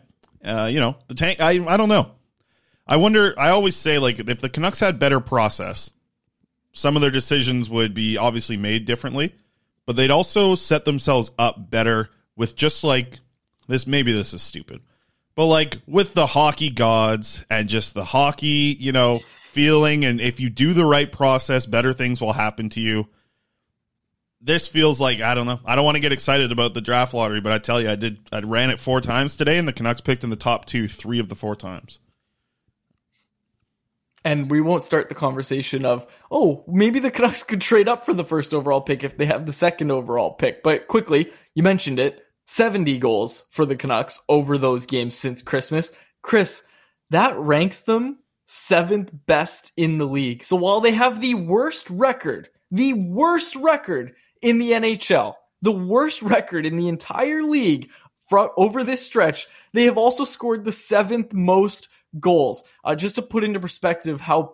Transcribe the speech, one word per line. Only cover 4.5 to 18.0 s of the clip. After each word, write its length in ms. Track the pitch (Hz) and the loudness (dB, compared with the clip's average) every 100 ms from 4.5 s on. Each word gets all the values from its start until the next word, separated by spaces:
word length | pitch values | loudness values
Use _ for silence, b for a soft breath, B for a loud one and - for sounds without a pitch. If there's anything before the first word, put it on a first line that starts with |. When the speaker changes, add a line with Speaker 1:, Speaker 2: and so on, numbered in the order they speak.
| 151 180 - | -2 -4 0
Speaker 1:
had 180 | 196 160 | -2 2
better 220 | 143 135 | 2 2
process, 720 | - 123 107 - 92 - - _ _ _ _ _ _ _ _ | 0 0 0 -2 -8 -8 -10 _ _ _ _ _ _ _ _
some 220 | - 143 147 | -4 0 2
of 40 | |
their 100 | 143 | 2
decisions 580 | 131 - 143 123 123 113 | 0 0 0 0 -2 -2
would 240 | 117 110 | -2 -2
be 240 | 101 110 104 | 0 -2 0
obviously 400 | 117 117 - 104 | 0 -2 -4 -4
made 260 | 104 113 110 | -2 -2 -2
differently, 500 | 120 131 135 156 - _ _ _ _ - | -6 -4 -6 -6 -8 _ _ _ _ -4
but 100 | 120 | 0
they'd 160 | 131 | 4
also 440 | 151 185 208 196 185 | 2 2 2 2 2
set 280 | - 151 | 0 0
themselves 480 | 151 139 147 127 107 - | 0 -2 0 0 0 0
up 300 | 117 - 92 | -2 -2 -4
better 400 | 113 113 110 - _ _ - | 0 0 0 -4 _ _ -6
with 200 | 117 - | -6 -2
just, 260 | 151 - | -2 0
like, 360 | 151 127 123 - _ _ _ _ - | 0 0 -2 -12 _ _ _ _ -6
this, 180 | 127 127 | -4 0
maybe 240 | 143 120 | 0 2
this 220 | 107 - | 0 -4
is 80 | 90 | -8
stupid, 400 | - 76 - - _ _ _ _ _ 156 | -8 -10 -16 -20 _ _ _ _ _ 0
but, 100 | 160 | 2
like, 320 | 160 147 - - | 2 0 -6 -2
with 260 | 180 190 180 | 0 2 2
the 100 | 139 | 2
hockey 460 | 147 151 143 151 | 4 2 2 -4
gods 760 | 117 113 113 110 110 - - - | 2 2 4 2 0 -6 -12 -4
and 200 | 110 101 | -2 0
just 240 | 110 - | -2 -4
the 100 | 101 | -8